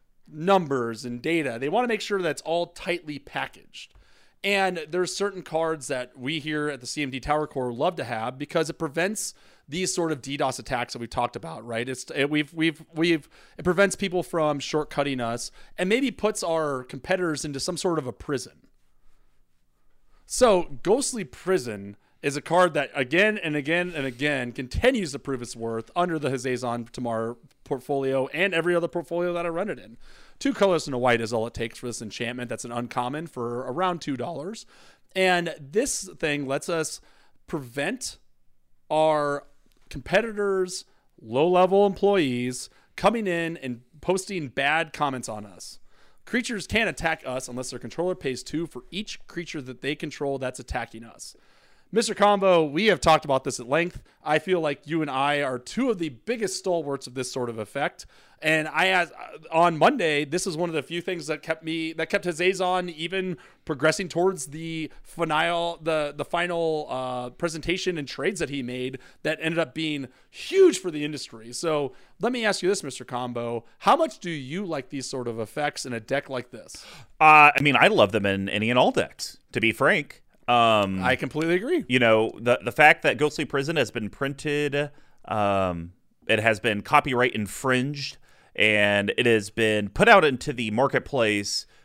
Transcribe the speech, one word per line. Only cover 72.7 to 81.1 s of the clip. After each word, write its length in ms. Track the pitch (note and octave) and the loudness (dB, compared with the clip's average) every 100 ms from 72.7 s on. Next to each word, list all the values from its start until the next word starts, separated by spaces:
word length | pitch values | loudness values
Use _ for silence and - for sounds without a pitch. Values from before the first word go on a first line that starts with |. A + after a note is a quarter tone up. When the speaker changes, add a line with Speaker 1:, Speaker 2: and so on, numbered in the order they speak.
| G3 | 0
Speaker 1:
Mister 220 | C#3+ - B2 | -2 -10 -8
Combo, 600 | B2 B2 A#2+ A#2 A#2 - - | -6 -4 -4 -4 -6 -8 -2
how 180 | F#3 C#4 | 4 4
much 220 | D#4+ - | 4 -2
do 140 | F3 | -8
you 340 | D#3+ C3 E3+ G3+ | -8 -6 -8 -6
like 240 | D3+ B2+ | -6 -6
these 180 | C#3+ B2 | -8 -6
sort 200 | C3+ A#2+ | -6 -6
of 120 | A2+ | -6
effects 460 | G#2+ - D3 - - | -6 -4 -4 -4 -6
in 80 | |
a 60 | A#2 | -8
deck 280 | A2 C#3 - | -4 -4 -4
like 220 | C3 B2 | -6 -8
this? 340 | A2+ E2 - - - - - | -12 -18 -20 -18 -20 -12 6
Speaker 2:
Uh, 300 | D#3 D3+ D3 C#3 | 10 12 10 8
I 60 | |
mean, 140 | D3 B2 | 4 6
I 80 | E3 | 6
love 240 | G3+ G#2 | 8 6
them 140 | A2 G2 | 4 0
in 240 | G2 G2 | 0 0
any 220 | G#2 A2 | -2 2
and 80 | B2 | 4
all 120 | F3 | 4
decks, 460 | C4 D#2+ - - - _ | 2 -2 -6 -14 -14 _
to 100 | B2 | -2
be 100 | A2+ | 0
frank. 500 | G2+ C#3 F#3+ C#3 - _ _ - | 2 2 2 -2 -12 _ _ 2
Um, 560 | A#2+ A#2 A2 G2 F#2+ | 4 6 6 2 0
Speaker 1:
I 140 | A2+ | 0